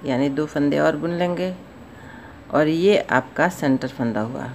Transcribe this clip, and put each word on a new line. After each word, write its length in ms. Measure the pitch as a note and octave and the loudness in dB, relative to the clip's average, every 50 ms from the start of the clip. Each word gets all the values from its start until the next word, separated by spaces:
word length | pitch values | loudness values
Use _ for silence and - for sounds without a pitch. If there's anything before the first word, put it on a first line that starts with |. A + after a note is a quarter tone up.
| - | -2
यानी 240 | - C3 B2 C#3 C#3+ | 0 0 2 2 0
दो 180 | C#3 C#3+ D3+ | 0 0 -2
फंदे 320 | D3+ - D3+ C#3+ C#3+ C#3+ D3 | -2 0 0 2 2 2 4
और 180 | D3 D#3 D#3 | 2 2 2
बुन 140 | D3 D#3 E3+ | 0 -4 -4
लेंगे 440 | F3 E3+ F3+ F3 F3 E3+ F3+ F#3 F#3 F#3 - - - - - - - - - - - - - - - - - - | -2 -2 -2 -2 0 -2 -4 -4 -6 -8 -14 -20 -20 -20 -20 -20 -20 -20 -20 -18 -18 -18 -18 -18 -20 -20 -16 -2
और 160 | - C#3 D#3 D3+ | 0 2 2 2
ये 300 | D#3+ E3 F3 G3 G#3 - | 2 2 4 4 4 4
आपका 500 | - - - B2+ B2+ - - - D3+ F3+ | 2 2 2 0 0 0 -2 0 0 0
सेंटर 400 | F#3 - - C#3+ C3+ B2+ C3 B2+ | 0 0 0 2 2 2 0 -6
फंदा 320 | - - B2+ A#2 G#2+ G#2 | -6 -2 -2 -2 0 -2
हुआ। 300 | A2 A#2 C3 C#3+ C#3 B2+ B2+ | -4 -4 -6 -8 -10 -10 -12